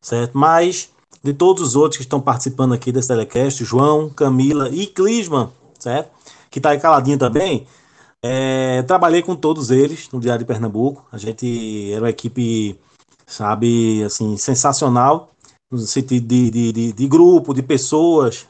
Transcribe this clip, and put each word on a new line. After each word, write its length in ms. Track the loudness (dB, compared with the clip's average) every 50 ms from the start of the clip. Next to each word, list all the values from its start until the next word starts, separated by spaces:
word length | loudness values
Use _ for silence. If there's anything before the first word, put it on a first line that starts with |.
certo? 360 | _ -4 -4 -4 -4 -4 0 2
Mas 520 | 2 4 4 4 2 2 -2 -6 -12 _ _ _ _ _ _ _ -6
de 100 | -6 0
todos 280 | 2 4 4 4 4
os 140 | 0 0 2
outros 220 | 2 2 2 2 -6
que 60 | -8
estão 160 | -4 -4 -2
participando 540 | 0 0 -2 -2 -2 -8 -4 -2 0 0 0
aqui 180 | 0 -2 -2
desse 160 | -2 -2 -2 0
telecast, 560 | -2 -2 -2 -2 -2 -2 -2 -2 -2 -6 -8
João, 460 | -2 0 2 4 4 2 2 0 -4
Camila 580 | -2 -2 0 0 2 2 2 2 2 0 -2 -2
e 160 | -4 -6 -6
Clisman, 640 | -8 _ 0 0 2 2 0 -2 -2 -2 -2 -2 -4 -8 _ _ _ _ _
certo? 320 | -8 -6 -6 -6 -6 -8 _ _ _ -20 -20 -20 -20 _
Que 100 | -12 -2
tá 100 | 0 0
aí 100 | 0 2
caladinho 380 | 4 4 4 4 4 2 0 2
também. 480 | 0 0 0 0 -2 -2 -4 -6 -8 -12 _ _ _ _ _ _ _ _ _ _
É, 600 | -8 -6 -4 -4 -2 -2 -2 -2 -2 0 -2 -2
trabalhei 400 | 0 0 2 2 4 4 2 2
com 120 | 0 -2 -6
todos 340 | -2 0 -2 -2 -2 0 2
eles 380 | 4 4 4 2 0 -10 -14 -12
no 80 | -10 -6
Diário 200 | -2 -2 -2 -2
de 60 | -4
Pernambuco. 600 | -6 -4 -4 -4 -4 -2 -2 -2 -2 -2 -6 _ _
A 60 | -18 -12
gente 720 | -10 -10 -10 -8 -6 -6 -6 -6 -6 -8 -8 -8 -6 -6
era 100 | -6 -2 -2
uma 60 | -2
equipe, 680 | -4 -4 -8 -8 -4 -4 -2 -2 0 -2 -2 -4 -6 _ _ _ _ _ _ _ _ _ _
sabe, 760 | _ -14 -8 -4 -4 -2 0 0 2 2 2 2 2 0 0 -2
assim, 320 | -4 -4 -4 -4 -4 -4
sensacional, 920 | -4 -2 -2 -2 0 2 0 0 2 0 2 2 4 4 2 2 0 -2 _ _ _ _ -20 _ _ _ _
no 80 | -8 -8
sentido 480 | -6 -4 -4 -4 -2 0 -2 -2 0
de, 240 | 2 2 2 2 2
de, 220 | 0 0 -2 -2
de, 200 | -2 -2 -4 -4
de 160 | -2 -4 -2 2
grupo, 460 | 6 8 8 8 8 6 4 0 -4
de 80 | -4
pessoas 840 | -2 0 -2 -2 0 0 0 2 2 4 4 4 2 0 -2 -6 -18 _